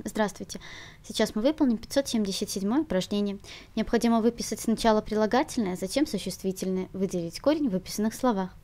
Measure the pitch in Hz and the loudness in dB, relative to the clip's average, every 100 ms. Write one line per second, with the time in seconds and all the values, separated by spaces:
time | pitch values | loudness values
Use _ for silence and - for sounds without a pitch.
0 | 220 - 208 - 202 - - - - - | -8 -2 -2 -2 -10 -12 -12 -16 -18 -18
1 | - - 214 214 240 311 277 220 - 285 | -8 0 0 2 0 4 4 2 0 0
2 | 277 233 202 190 202 202 196 254 - 185 | 2 0 0 -2 -4 -2 0 0 2 0
3 | 185 208 202 196 - - - - 214 233 | 0 0 0 -4 -10 -18 -8 -4 0 2
4 | 233 226 220 233 202 214 - 220 233 214 | 4 4 2 0 -4 -4 0 2 4 2
5 | 214 214 214 240 311 - 196 180 185 269 | 2 0 2 2 2 0 -2 -2 -2 0
6 | 302 196 - - 190 185 190 185 185 190 | 0 -2 -6 -4 -4 -4 -2 -2 -4 -4
7 | 190 180 165 - 277 320 285 185 - - | -2 -2 -4 0 2 2 2 -2 -2 -2
8 | 214 220 254 202 185 - | -2 0 0 2 -2 -8